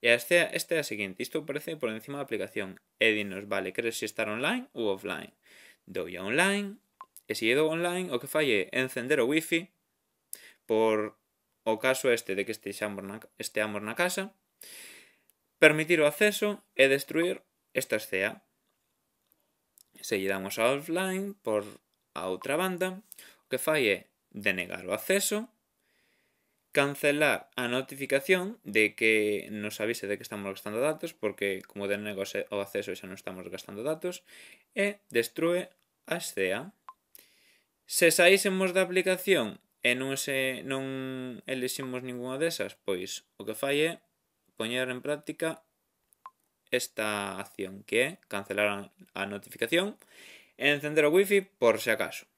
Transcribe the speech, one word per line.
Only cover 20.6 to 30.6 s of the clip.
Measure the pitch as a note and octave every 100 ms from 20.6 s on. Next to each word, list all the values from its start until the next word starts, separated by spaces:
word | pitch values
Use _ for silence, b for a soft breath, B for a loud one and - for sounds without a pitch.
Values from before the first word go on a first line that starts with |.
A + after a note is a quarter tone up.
a | A2+ C#3
offline | D3+ E3 F#3+ F#3+ G3+ G3+
por | - G#2+ G#2 G#2 _ _ _
a | - F#2
outra | F#2 B2+ D3
banda, | F#3 F3+ F#3 F#3 - B B B
o | _
que | B2+
fai | - D#3 A#2
é | F#2 - _ _
denegar | - G2+ F#2 F2 F2+ F#2
o |
acceso, | G#2 - G3 - G#3 A#3 _ _ _ _ _ _ _ _ _ _ _ _ -
cancelar | C#3 C#3+ D3 D3 D3+ G#2+ - -
a | A#2+
notificación | B2 C3 C#3 C#3 C#3 C#3+ F#3 F#3 A#3
de | - G#2 G#2+
que | - A2+ A2 G#2 G#2 -
nos | G#2+ G#2 -
avise | A2 A#2 G2
de | G2+
que |
estamos | - G#2 G2
gastando | G2